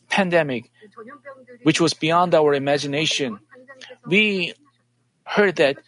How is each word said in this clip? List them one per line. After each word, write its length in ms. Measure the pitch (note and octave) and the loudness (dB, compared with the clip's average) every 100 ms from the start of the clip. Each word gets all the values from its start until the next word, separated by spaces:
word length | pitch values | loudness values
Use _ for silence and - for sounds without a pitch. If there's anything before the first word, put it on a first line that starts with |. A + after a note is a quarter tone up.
| - | -6
pandemic, 640 | - F#3+ E3+ D3+ B2 - _ G#3 - A3 C#4+ - - - - | -2 0 0 0 -4 -10 _ -20 -20 -20 -20 -20 -20 -20 -4
which 180 | - D#3+ | -2 0
was 120 | E3 | 0
beyond 400 | - D#3 E3+ F3 | -2 0 2 4
our 200 | D#3+ D3+ | 4 4
imagination. 840 | C#3+ C#3 C#3+ C#3+ C#3+ D#3 - C3+ G#2 _ - - - - B3+ - | 2 0 -2 -2 -4 -2 -2 -6 -8 _ -20 -20 -20 -20 -18 -2
We 480 | F#3+ G#3+ G3 E3+ - _ _ _ _ _ _ - | 0 0 -2 -6 -10 _ _ _ _ _ _ -4
heard 320 | - G3+ E3 | 0 0 2
that 200 | C#3+ C#3+ | 0 -2